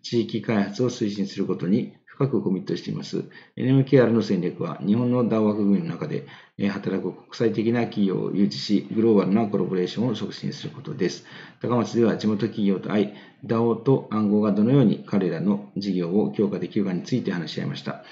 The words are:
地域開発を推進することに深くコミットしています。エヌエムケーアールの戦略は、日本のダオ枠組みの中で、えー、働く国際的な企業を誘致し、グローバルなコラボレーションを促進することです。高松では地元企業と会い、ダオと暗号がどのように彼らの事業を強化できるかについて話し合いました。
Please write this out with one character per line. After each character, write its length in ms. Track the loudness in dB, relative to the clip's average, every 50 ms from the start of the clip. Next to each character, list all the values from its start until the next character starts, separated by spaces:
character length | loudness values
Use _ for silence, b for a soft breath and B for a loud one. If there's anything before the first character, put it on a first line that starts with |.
地 200 | -8 -2 0 0
域 200 | 0 0 -4 -4
開 220 | -2 0 0 0 0
発 180 | -2 -2 -2
を 80 | -2 -2
推 200 | -2 -2 -4 -2
進 180 | -2 -4 -4
す 100 | -6 -4
る 80 | -4 -4
こ 120 | -2 -2
と 100 | -2 0
に 260 | 2 2 2 0 -2 -10 -20 _ -12 -4
深 140 | -2 0
く 160 | 0 0 0 0
コ 80 | 0
ミ 100 | -2 -2
ッ 20 | -2
ト 140 | -4 -6
し 60 | -6 -4
て 80 | -6
い 40 | -6
ま 80 | -6 -8
す。 220 | -6 -6 -6 -6 -8 B B B B B
エ 80 | -2 2
ヌ 60 | 4
エ 40 | 4
ム 100 | 4 4
ケ 140 | 4 4 4
ー 20 |
ア 40 | 4
ー 20 |
ル 60 | 4 4
の 80 | 2
戦 180 | 2 0 0 0
略 220 | 0 -2 -4 -4 -6
は、 160 | -6 -6 -4 0
日 80 | 0 2
本 180 | 2 2 0
の 160 | 2 2 2
ダ 140 | 2 2 2
オ 40 | 2
枠 120 | 2 0 2
組 180 | 2 2 2 2
み 40 | 0
の 60 | -2
中 180 | -6 -6 -6
で、 200 | -6 -6 -6 -8 B B B B B B -4
え 80 | -4
ー、 20 | -2
働 320 | -2 -4 -4 -4 -4 -2
く 100 | -4 -6
国 140 | -8 -10 -16 -12 -4
際 200 | 0 0 0 2
的 180 | 2 0 2
な 100 | 2 0
企 240 | 0 -2 0 0 2
業 160 | 2 2 0
を 100 | -2 -2 2
誘 100 | 2 2
致 60 | 2
し、 360 | 0 -4 -2 0 0 0 0 0 0
グ 80 | 2
ロ 120 | 4 6 6
ー 20 |
バ 100 | 6 4
ル 60 | 4
な 160 | 2 2 2
コ 100 | 2 0
ラ 60 | -2 0
ボ 100 | 0 0
レ 120 | -2 -2
ー 20 |
シ 100 | -2 -2
ョ 60 | -2 -2
ン 40 | -2
を 60 | -2
促 160 | -4 -6 -8
進 220 | -10 -8 -8 -8 -8
す 120 | -8 -10
る 40 | -12
こ 120 | -12 -12
と 120 | -12 -10 -4
で 160 | -2 -2 -2
す。 160 | -4 -6 B B B B B B B B
高 160 | -4 0 0
松 220 | 0 0 0 2
で 80 | 2 4
は 100 | 4 2
地 100 | 2 0
元 140 | 0 0 0
企 240 | -2 -2 -2 0 0
業 140 | 2 0 0
と 100 | -2 -2
会 160 | 0 0 0
い、 40 | 0 B B B B B B -4
ダ 200 | -2 0 2 2
オ 120 | 2 2
と 320 | 2 4 4 4 2 2 -2
暗 180 | -2 0 2 2
号 120 | 4 4
が 100 | 4 2
ど 120 | 2 2 4
の 80 | 4
よ 100 | 6 6
う 40 | 6
に 180 | 4 2 0 -4
彼 220 | -2 0 0 0 0
ら 120 | -2 0
の 300 | 0 0 0 0 -2 -8 -8
事 180 | -6 -4 -2 0
業 160 | 0 0 2
を 200 | 2 2 2 2
強 180 | 0 0 0 0
化 100 | 0 -4
で 80 | -6
き 100 | -4 -2
る 80 | -2 0
か 80 | 0 -2
に 80 | -4
つ 140 | -2 -2 -2
い 80 | -2 -2
て 80 | -2
話 220 | -4 -4 -4 -6 -6
し 80 | -6
合 40 | -6
い 20 |
ま 80 | -6 -6
し 60 | -6
た。 240 | -8 -10 -10 -10 B B